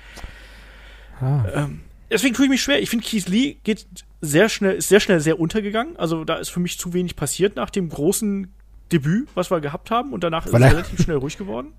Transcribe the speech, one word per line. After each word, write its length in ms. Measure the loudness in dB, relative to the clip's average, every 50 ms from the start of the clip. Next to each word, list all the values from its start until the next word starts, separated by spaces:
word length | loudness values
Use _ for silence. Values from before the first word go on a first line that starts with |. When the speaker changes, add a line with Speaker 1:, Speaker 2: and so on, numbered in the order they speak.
| -20 -20 -18 -16 -16 -16 -16 -20 -20 -20 -20 -20 -20 -20 -20 -20 -20 -20 -20 -20 -20 -20 -10 -6
Speaker 1:
Ah. 260 | -2 0 0 0 0 0 -2
Speaker 2:
Ähm, 260 | -4 -4 -4 -8 -12 -16 -20 -20 -20 -6 -2
deswegen 240 | -2 0 2 0 2
tue 100 | 2 2
ich 60 | 2
mich 120 | 2 0
schwer. 200 | 0 0 0 0
Ich 80 | 0 -2
finde, 160 | -4 -4 -4
Keith 200 | -2 -4 -4 -2
Lee 300 | 0 0 0 0 0 -4 -6 -4
geht 220 | -4 -4 -4 -6 -16 -20 -20 -20 -20 -14 -10 -6
sehr 240 | 2 4 4 4 4
schnell, 280 | 4 0 0 0 0
ist 120 | 0 2 6
sehr 120 | 6 6
schnell 180 | 6 4 2 2
sehr 220 | 4 2 2 2
untergegangen. 560 | 0 0 0 -2 -4 -2 -4 -4 -4 -4 -6
Also 280 | -6 -4 -2 -2 -4 -2
da 120 | -4 -4
ist 120 | -4 -4 -6
für 120 | -4 -4
mich 180 | -4 -4 -6 -8
zu 160 | -8 -4 -2
wenig 220 | -2 -2 -4 -4
passiert 400 | -6 -6 -6 -2 0 0 0 0
nach 140 | -4 -8 -4
dem 180 | -4 -4 -4 -4
großen 640 | -4 0 0 0 0 0 -2 -2 -4 -4 -6 -10 -14 -20 -20 -20 -20 -20 -6 0
Debüt, 360 | 0 0 2 2 0 0 -2 -4 -6
was 160 | -6 -2 -2
wir 100 | -2 -2
gehabt 300 | -2 -6 -8 -10 -6 -2
haben. 220 | -2 -2 -2 -4
Und 100 | -6 -4
danach 240 | -4 -2 -2 -4 -2
ist 60 | 2
Speaker 1:
Weil 100 | 6 8
Speaker 2:
es 60 | 8 8
Speaker 1:
er 40 | 8
Speaker 2:
relativ 280 | 6 2 -4 0 0
schnell 140 | 2 2 2
ruhig 200 | 0 -2 -4 -8
geworden. 360 | -8 -8 -6 -6 -8 -8 -10 -16